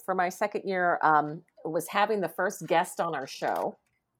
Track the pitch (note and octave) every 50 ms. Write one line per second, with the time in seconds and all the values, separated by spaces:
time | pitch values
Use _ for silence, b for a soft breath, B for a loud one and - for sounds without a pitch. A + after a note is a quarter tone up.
0 | - - F#3 F#3 F3+ F3+ F3+ - G#3+ G#3 - - - G3 F#3+ F#3 F3+ F3 E3 -
1 | - D#3 D#3 D3 D3+ D3+ D3+ F3+ - _ _ - - D#3+ D#3 E3+ D#3 - - G3
2 | G#3 A3 A3 G3+ F3 D#3 - - F3+ G3+ F#3+ - E3+ D3+ F3+ E3 F3 - - -
3 | F3 E3+ D#3 C3+ C3+ - - - D#3+ B2+ F#2 E2+ G2 F#3 A3 - _ _ _ _
4 | _ _ _